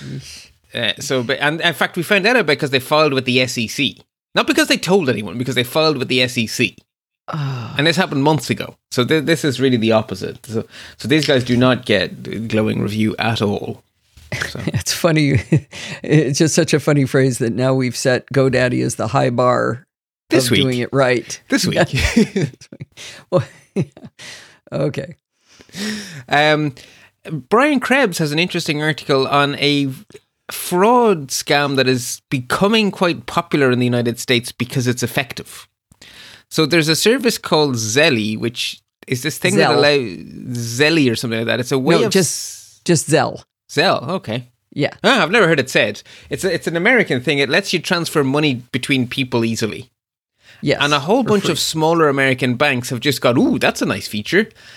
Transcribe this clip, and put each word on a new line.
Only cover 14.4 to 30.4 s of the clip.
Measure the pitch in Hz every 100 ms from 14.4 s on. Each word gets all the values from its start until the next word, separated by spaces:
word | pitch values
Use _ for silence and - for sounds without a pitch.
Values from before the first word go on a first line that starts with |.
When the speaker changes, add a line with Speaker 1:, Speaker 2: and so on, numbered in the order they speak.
| -
Speaker 2:
So. | -
Speaker 1:
<laughs> | -
It's | 113 -
funny. | - 175 156 143 143 -
<laughs> | 151 - - - 165
It's | - 151 135 139
just | 160 -
such | 156
a | 151
funny | 160 143
phrase | 131 143 131 120
that | 117
now | 110 131
we've | 131 123 -
set | 135 123 -
GoDaddy | 135 131 127 123 127
as | 127 -
the | 113
high | 135 131
bar | 120 123 120 120 120 - _ _ _ -
Speaker 2:
This | 320 120
Speaker 1:
of |
Speaker 2:
week. | -
Speaker 1:
doing | 131 123
it | 120
right. | 139 127 123 - - -
Speaker 2:
This | 262 -
week. | -
Speaker 1:
<laughs> | 165 131 - - - 196 127 - - - - - - - -
Well, | 180 - -
<laughs> | _ 196
yeah. | 143 - - _ - - - _ -
Okay. | 147 151 139 - - _ _ _ _ - 185 214 214 196 151 123
Speaker 2:
Um, | 139 151 151 151 127 - - - _ - 156 -
Brian | 220 294 269
Krebs | - 269 233 170
has | 156
an | 151
interesting | 180 175 165 147
article | 151 147 - 135 131
on | 143 143 143
a | 143 143 139 123 - - _ _